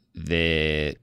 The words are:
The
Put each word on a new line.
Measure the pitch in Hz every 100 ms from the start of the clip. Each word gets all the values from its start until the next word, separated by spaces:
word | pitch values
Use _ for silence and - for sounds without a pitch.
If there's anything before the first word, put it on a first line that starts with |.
| _
The | 85 82 82 82 80 78 78 73 -